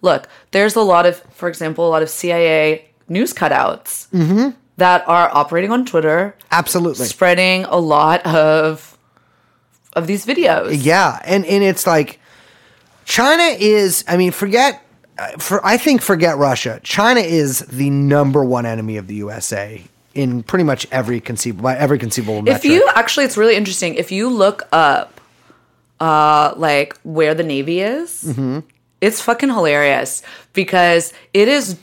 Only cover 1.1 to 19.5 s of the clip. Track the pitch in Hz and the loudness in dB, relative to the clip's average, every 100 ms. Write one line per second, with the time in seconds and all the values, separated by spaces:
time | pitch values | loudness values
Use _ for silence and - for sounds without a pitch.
1.1 | 262 - - 175 170 160 160 170 160 156 | 0 -14 -10 -8 -6 -8 -2 0 0 -2
2.1 | - 175 170 165 160 156 156 _ _ - | -4 -2 0 2 2 2 -2 _ _ -6
3.1 | 180 247 - 156 135 127 - - - - | -2 -2 0 0 2 0 -4 -12 -14 -4
4.1 | 185 160 208 269 - _ - 180 175 165 | -2 2 2 0 -4 _ 0 2 2 2
5.1 | 170 170 147 147 170 196 240 247 165 156 | 2 4 2 0 -2 -2 -2 0 0 2
6.1 | 165 202 - - 170 - 180 170 127 117 | 0 -2 -8 -2 -2 0 -2 -2 -4 -6
7.1 | - 180 180 185 185 190 175 160 147 151 | 0 2 4 2 0 0 -2 2 2 2
8.1 | 175 165 160 156 156 156 156 - _ _ | 0 0 2 4 2 0 -4 -14 _ _
9.1 | _ _ _ _ _ _ _ _ 165 165 | _ _ _ _ _ _ _ _ -8 -4
10.1 | 202 226 349 302 156 90 151 135 180 165 | -6 -4 0 2 0 -2 -2 2 2 2
11.1 | - - 196 170 202 196 185 190 160 147 | -2 -2 -2 0 2 2 0 0 0 0
12.1 | - _ _ _ _ _ _ _ _ - | -8 _ _ _ _ _ _ _ _ -6
13.1 | - 262 330 339 214 208 214 190 165 - | 0 2 4 2 2 2 2 2 -2 -2
14.1 | 175 180 - 202 233 269 - _ _ _ | 0 0 -2 0 2 2 -2 _ _ _
15.1 | - - 156 - 190 190 226 302 254 - | -12 -12 -10 -4 -2 0 2 2 2 2
16.1 | 175 170 143 139 123 120 113 - - 226 | 2 2 2 0 0 -4 -10 -6 0 2
17.1 | 247 170 165 139 127 - 123 139 139 139 | 2 2 0 0 -4 -8 -4 -2 0 2
18.1 | 143 139 139 127 123 117 113 110 107 92 | 2 2 2 0 -2 -4 -6 -8 -10 -10
19.1 | 104 104 107 - | -10 -10 -10 -8